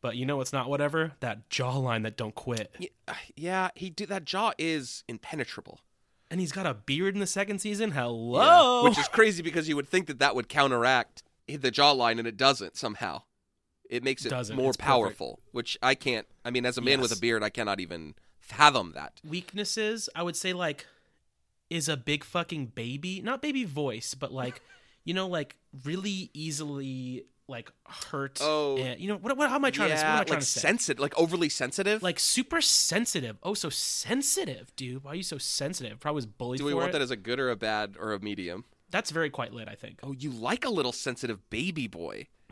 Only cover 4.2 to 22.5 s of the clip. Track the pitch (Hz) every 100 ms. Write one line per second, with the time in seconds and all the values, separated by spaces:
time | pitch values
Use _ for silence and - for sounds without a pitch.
4.2 | 151 185 220 - 160 156 123 - - 117
5.2 | - 156 123 - - - _ _ _ _
6.2 | _ 170 175 165 185 113 104 139 190 190
7.2 | 190 196 202 202 214 208 220 139 120 117
8.2 | 117 123 277 349 269 247 247 214 - -
9.2 | 220 175 165 165 156 147 139 185 160 131
10.2 | 139 127 113 151 139 123 120 131 113 -
11.2 | - _ - 143 131 117 143 139 117 113
12.2 | 117 104 135 135 95 - 117 104 104 69
13.2 | _ _ _ _ _ _ - 120 127 131
14.2 | 127 131 110 131 131 123 139 131 104 -
15.2 | 62 - - 120 117 - 127 135 - 117
16.2 | - - 120 123 123 123 123 135 123 107
17.2 | 120 113 104 - 104 98 87 85 78 -
18.2 | _ _ - - 147 131 90 76 71 -
19.2 | 156 170 180 190 208 - 214 226 - 160
20.2 | 175 170 185 180 170 147 - _ _ _
21.2 | _ _ _ _ _ 170 151 147 120 147
22.2 | - 180 170